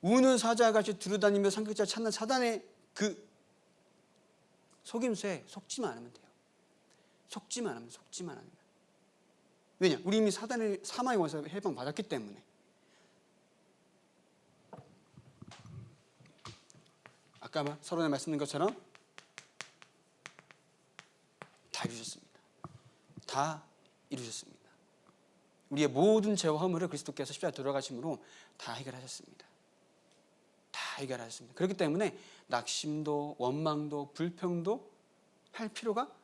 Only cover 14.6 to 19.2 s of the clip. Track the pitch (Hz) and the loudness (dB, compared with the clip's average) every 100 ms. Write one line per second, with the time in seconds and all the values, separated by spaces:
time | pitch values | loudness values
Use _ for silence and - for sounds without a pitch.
14.6 | _ - - - _ - - - - - | _ -20 -20 -20 _ -20 -20 -20 -20 -20
15.6 | - - - - _ _ - - - 107 | -16 -16 -16 -20 _ _ -20 -20 -18 -18
16.6 | - - - _ - - _ - - 156 | -20 -20 -20 _ -20 -20 _ -18 -6 -2
17.6 | 143 151 - 170 160 139 - 147 143 143 | -2 -4 -4 0 2 0 0 -2 -2 0
18.6 | 202 - - - _ - | 0 -2 -12 -20 _ -20